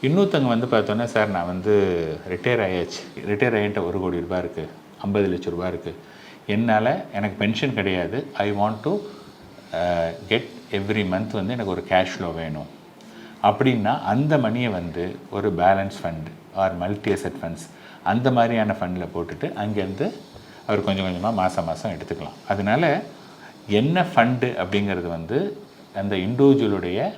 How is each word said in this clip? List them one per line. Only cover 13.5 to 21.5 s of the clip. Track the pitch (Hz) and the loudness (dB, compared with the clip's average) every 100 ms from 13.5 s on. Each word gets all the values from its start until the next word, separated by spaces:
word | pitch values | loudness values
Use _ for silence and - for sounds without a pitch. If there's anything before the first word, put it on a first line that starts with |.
| 107 131 117 104 143 | 4 4 4 2 0
அந்த | - 113 147 151 | 0 2 4 4
மணியை | 113 117 123 | 2 0 0
வந்து | 95 87 82 90 - - | -2 -4 -4 -6 -8 -8
ஒரு | 101 104 85 | -2 0 4
பேலன்ஸ் | 90 98 98 - | 4 4 2 -4
ஃபண்ட் | 87 82 80 - - 95 | -6 -6 -10 -14 -10 0
or | 95 90 | 0 0
மல்டி | 90 104 110 | -4 -2 -2
அசெட் | 95 90 - | -2 -2 -6
ஃபண்ட்ஸ், | 85 80 - - - - | -8 -8 -12 -18 -20 -6
அந்த | - 107 127 | 0 2 4
மாதிரியான | 127 117 117 107 95 | 4 4 4 0 0
ஃபண்டில் | 90 90 85 | -2 -4 -6
போட்டுட்டு, | 85 85 82 | -6 -6 -6
அங்கேருந்து | 143 104 104 104 92 95 190 - - - - - - | -6 -4 -2 -2 -2 -2 -4 -4 -18 -20 -20 -14 -2
அவர் | 104 | 0
கொஞ்சம் | 101 95 92 | 0 0 -2
கொஞ்சமா | 90 104 | -2 0
மாசம் | 110 92 | 2 0